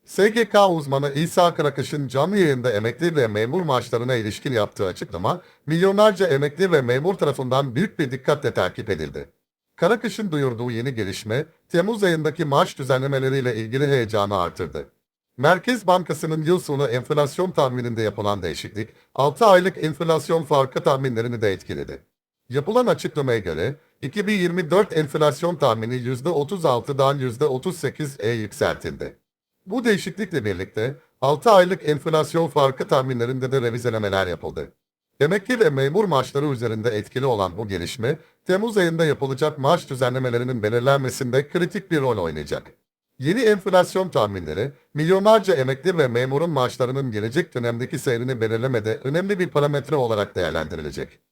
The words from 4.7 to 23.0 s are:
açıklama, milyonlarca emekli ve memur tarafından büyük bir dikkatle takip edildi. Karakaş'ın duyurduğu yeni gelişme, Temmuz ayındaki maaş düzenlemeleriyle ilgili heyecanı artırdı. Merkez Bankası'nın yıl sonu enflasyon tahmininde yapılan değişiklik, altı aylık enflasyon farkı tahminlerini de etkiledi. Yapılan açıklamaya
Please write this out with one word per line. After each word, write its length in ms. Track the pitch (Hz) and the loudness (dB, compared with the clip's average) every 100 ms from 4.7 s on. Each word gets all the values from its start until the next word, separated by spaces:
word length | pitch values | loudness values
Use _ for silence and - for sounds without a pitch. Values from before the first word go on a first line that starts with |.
| - 95 | -2 -4
açıklama, 560 | - - 85 107 175 - _ - | -4 -10 -4 -2 -4 -8 _ -4
milyonlarca 640 | 165 190 202 214 185 185 | 2 2 6 4 4 2
emekli 440 | 135 143 147 185 | 2 0 0 2
ve 100 | 160 | 2
memur 320 | 120 127 165 | 2 0 0
tarafından 640 | 190 156 135 131 127 139 117 | 0 -2 -2 0 0 0 -2
büyük 240 | 214 - | -4 -2
bir 120 | 135 | -4
dikkatle 400 | 127 - 151 123 | -2 -2 0 0
takip 380 | 110 92 - 104 | 0 -2 -4 -6
edildi. 400 | 85 76 73 71 _ _ _ _ - | -4 -4 -8 -14 _ _ _ _ -2
Karakaş'ın 560 | 170 233 233 - 208 | 0 2 -2 -6 -4
duyurduğu 400 | 151 135 113 123 | -2 -2 -2 -6
yeni 240 | 113 131 113 | -4 -6 -4
gelişme, 500 | 98 95 104 123 160 _ _ | -6 -6 -4 -4 -4 _ _
Temmuz 340 | 170 190 233 | 0 0 0
ayındaki 420 | 190 160 156 151 151 | 2 2 -2 -2 0
maaş 320 | 143 185 - | 2 2 -2
düzenlemeleriyle 800 | 131 131 139 135 135 135 127 113 | -2 0 0 0 0 0 0 -2
ilgili 320 | 110 131 143 | -4 -2 2
heyecanı 540 | 139 110 107 101 101 | 2 2 0 0 0
artırdı. 480 | 87 - 85 76 71 _ _ _ _ - | 0 -2 -8 -8 -12 _ _ _ _ 0
Merkez 500 | 143 180 - 247 185 | 2 4 2 -2 2
Bankası'nın 560 | 180 180 151 165 160 | 2 2 -6 -4 -2
yıl 160 | 151 180 | 0 0
sonu 280 | 175 139 135 | 0 -2 0
enflasyon 640 | 123 - 147 143 - 185 | -2 0 0 0 0 -2
tahmininde 500 | 170 135 123 120 113 | 2 0 0 -4 -2
yapılan 400 | 107 101 104 101 | -2 0 -2 -2
değişiklik, 480 | 85 90 107 104 110 _ _ - | -4 -8 -8 -10 -10 _ _ 0
altı 300 | 143 143 226 | 0 4 6
aylık 380 | 185 185 185 | 8 6 -2
enflasyon 600 | 156 151 165 160 - 165 | -4 -2 0 0 2 -2
farkı 400 | 147 143 135 165 | 2 2 2 0
tahminlerini 580 | 165 135 135 113 117 120 | 0 2 0 -2 -4 -2
de 120 | 107 | 0
etkiledi. 480 | 92 - 76 69 67 _ _ _ _ _ | -2 -6 -10 -8 -12 _ _ _ _ _
Yapılan 380 | 127 143 226 240 | -6 0 0 2
açıklamaya 520 | 165 | 0